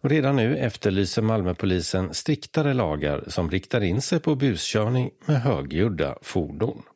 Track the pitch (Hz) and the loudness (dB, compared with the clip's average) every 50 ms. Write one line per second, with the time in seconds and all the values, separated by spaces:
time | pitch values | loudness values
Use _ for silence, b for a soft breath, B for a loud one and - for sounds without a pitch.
0 | - 139 143 156 131 135 139 139 110 113 139 - - 117 - - - 104 95 98 | 2 2 2 4 4 4 4 4 4 2 2 0 -2 -4 -4 0 0 0 2 2
1 | 98 92 - - 110 110 113 110 92 90 90 - - 98 90 90 82 - - 95 | 2 0 0 0 2 2 2 2 0 -2 -2 -2 0 0 2 0 0 0 -2 -2
2 | 92 90 - - - - 151 - - - _ - 151 143 135 127 110 80 76 73 | -2 -2 -4 -6 -2 -2 -2 -2 -4 -4 _ 0 0 0 2 0 0 0 0 -2
3 | 73 73 73 73 - - - - 87 80 87 95 - - - 123 104 90 87 104 | 0 -2 -2 -2 -4 -6 -4 -2 -2 0 0 -2 -2 0 -2 0 2 2 0 0
4 | 135 - - 165 - - 151 131 139 135 104 82 - - - 110 107 110 123 127 | 0 0 -2 0 2 0 0 2 2 0 0 0 -4 -2 0 0 0 2 0 0
5 | 127 - - _ - - 151 135 117 139 113 71 - - - 80 98 117 98 80 | -2 -2 -6 _ -2 0 0 2 4 2 0 0 -2 -4 0 0 0 0 2 0
6 | 76 71 65 - - - - 92 80 71 73 71 107 117 - - - - _ | -2 -4 -4 -8 -12 -4 -2 -2 -2 -2 -2 -4 -4 -4 -4 -8 -14 -20 _